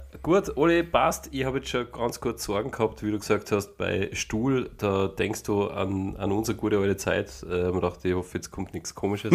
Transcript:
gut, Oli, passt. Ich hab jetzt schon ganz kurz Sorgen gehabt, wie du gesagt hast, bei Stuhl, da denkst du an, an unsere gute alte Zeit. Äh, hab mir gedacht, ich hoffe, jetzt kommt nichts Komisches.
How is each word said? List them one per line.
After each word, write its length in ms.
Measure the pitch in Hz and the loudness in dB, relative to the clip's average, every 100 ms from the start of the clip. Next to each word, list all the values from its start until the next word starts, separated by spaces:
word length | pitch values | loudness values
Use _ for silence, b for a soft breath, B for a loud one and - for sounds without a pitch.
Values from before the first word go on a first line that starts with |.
| - - | -14 -8
gut, 320 | 151 190 196 - | 2 2 2 2
Oli, 260 | 165 170 | 4 4
passt. 460 | 170 123 147 - - | 2 2 2 0 -4
Ich 140 | 135 | -4
hab 100 | 131 | -2
jetzt 140 | 131 - | -2 -2
schon 180 | 127 120 | -4 -4
ganz 280 | - 117 - | -2 -4 -2
kurz 220 | 117 110 | -4 -4
Sorgen 300 | - 101 131 | -2 -2 -2
gehabt, 320 | - 113 - | 0 0 0
wie 80 | 107 | -2
du 60 | 104 | -2
gesagt 320 | - 104 - | 2 0 2
hast, 260 | 104 98 - | 0 0 -4
bei 320 | 92 95 95 | -2 0 -2
Stuhl, 580 | - - 110 131 131 - - | -4 -4 -2 2 2 0 -2
da 300 | 104 98 98 | 0 2 2
denkst 380 | - 98 107 | 0 -2 -2
du 240 | - 101 101 | 0 0 0
an, 480 | 101 95 95 95 95 | 0 -2 -2 -2 -2
an 160 | 101 | 0
unsere 260 | 101 110 107 | 0 0 -2
gute 200 | 104 104 | 2 4
alte 160 | 98 95 | 4 2
Zeit. 480 | - 87 101 - 85 | 2 0 -2 -8 -4
Äh, 140 | 90 90 | 0 0
hab 80 | |
mir 60 | 90 | 2
gedacht, 240 | 87 - | 0 0
ich 80 | 92 | 0
hoffe, 240 | 90 87 - | 0 -2 -8
jetzt 120 | - | -8
kommt 240 | - 92 | -8 -8
nichts 200 | 87 - - | -8 -10 -4
Komisches. 360 | 98 104 110 | -2 -2 4